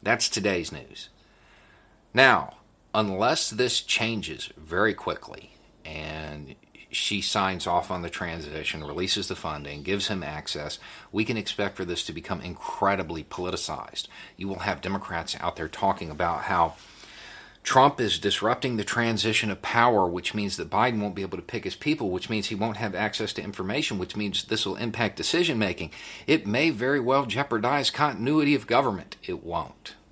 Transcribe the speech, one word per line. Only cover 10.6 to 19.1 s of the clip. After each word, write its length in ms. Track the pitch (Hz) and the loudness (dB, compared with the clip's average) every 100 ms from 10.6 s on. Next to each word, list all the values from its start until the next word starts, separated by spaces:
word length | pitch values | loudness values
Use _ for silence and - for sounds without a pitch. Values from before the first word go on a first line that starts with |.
| 73 - - - - | -6 -10 -12 -18 -6
we 140 | 101 110 | -2 0
can 100 | 113 | 0
expect 400 | 101 - 101 - | -4 -2 -2 -2
for 80 | |
this 180 | 90 85 - | -4 -4 -4
to 60 | |
become 260 | 78 - 90 | -6 -6 -6
incredibly 840 | 87 87 - - 98 98 85 82 | -6 -8 -8 0 2 2 -2 -6
politicized. 840 | 76 - 90 85 - 76 - - - - - - | -8 -6 -4 -4 -4 -8 -8 -10 -10 -12 -18 -10
You 100 | 95 | -8
will 120 | 95 | -4
have 200 | 95 92 | -2 -2
Democrats 560 | 95 98 - 87 82 - | -2 -4 -4 -6 -4 -4
out 160 | 87 - | -4 -4
there 120 | 80 | -8
talking 400 | - 98 92 85 | -2 0 0 -4
about 360 | 78 85 82 | -2 -2 0
how 320 | - 92 82 - - - - - - - - - | 0 4 2 2 -18 -20 -20 -18 -18 -18 -20 -10
Trump 360 | - 131 135 143 | 4 8 8 6
is 180 | 113 92 | 0 2
disrupting 600 | 101 92 107 120 131 120 | 2 2 2 2 0 -2
the 40 | |
transition 680 | 101 - 117 | 0 2 2